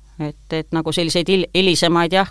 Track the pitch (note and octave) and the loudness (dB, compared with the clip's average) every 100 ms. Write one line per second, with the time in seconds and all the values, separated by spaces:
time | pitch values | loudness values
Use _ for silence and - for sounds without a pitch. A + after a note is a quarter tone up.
0 | - - D3+ D3+ - D#3+ D#3 E3 D#3+ D#3+ | -20 -10 -10 -10 -8 -8 -4 -2 -2 -2
1 | E3 F3 E3+ F#3+ E3+ F3+ F#3+ E3 E3+ E3+ | 0 0 0 0 0 0 2 2 2 2
2 | E3+ F#3 F#3+ | 2 0 0